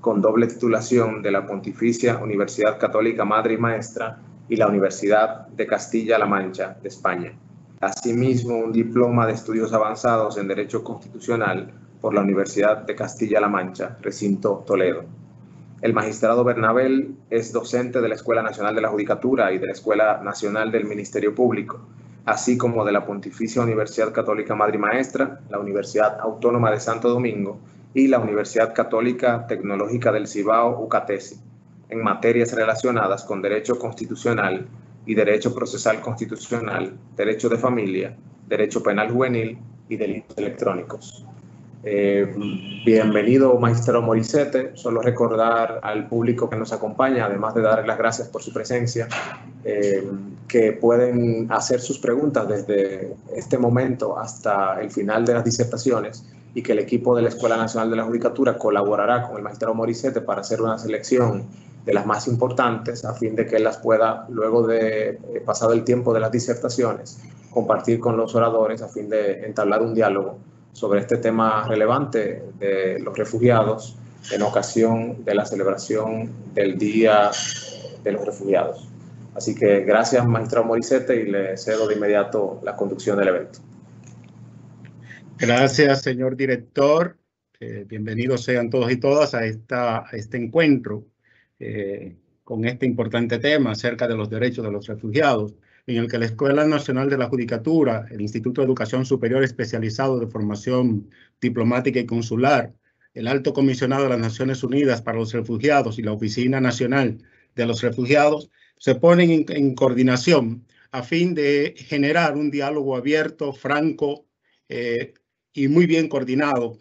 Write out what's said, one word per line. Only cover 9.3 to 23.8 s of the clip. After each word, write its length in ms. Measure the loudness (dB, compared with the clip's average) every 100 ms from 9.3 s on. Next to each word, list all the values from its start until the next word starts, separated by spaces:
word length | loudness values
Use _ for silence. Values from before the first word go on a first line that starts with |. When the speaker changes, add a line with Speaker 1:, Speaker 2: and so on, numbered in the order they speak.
Speaker 1:
estudios 400 | 0 -4 -2 0
avanzados 640 | 0 0 0 0 2 0 -2
en 80 | -4
Derecho 380 | -4 -4 -6
Constitucional 880 | -6 -12 -14 -10 -4 -2 0 -2 -6 -16 -20 -8
por 140 | 0
la 60 | 2
Universidad 600 | 2 2 0 2 2 2 -2
de 80 |
Castilla-La 540 | -8 -8 -4 0 2 2
Mancha, 480 | 0 -4 -6 -10 -8
recinto 600 | -8 -4 -2 0 0 -2 0
Toledo. 380 | 0 2 -2 -8 -18 -20 -20 -20 -20 -20 -4
El 140 | 0
magistrado 500 | 0 -2 0 2 4
Bernabel 720 | 2 2 2 2 2 2 -2 -10 -4
es 240 | -4 -2
docente 480 | -4 -2 -2 -2 -2
de 60 | -2
la 60 |
Escuela 280 | -2 -2 0
Nacional 320 | -2 -4 -2
de 80 | 0
la 80 | 0
Judicatura 600 | 0 -2 0 0 2 2
y 80 | 0
de 80 | -4
la 60 |
Escuela 480 | -4 0 2 4 2
Nacional 480 | -4 -6 -4 -2 0
del 140 | 0
Ministerio 500 | -2 -6 -6 -2 0
Público, 460 | 2 2 0 -6 -12 -16 -20 -20 -8 -4
así 320 | -2 0 2
como 260 | 2 0
de 80 | 2
la 140 | 0 0
Pontificia 560 | -8 -8 -6 -4 0
Universidad 500 | 0 0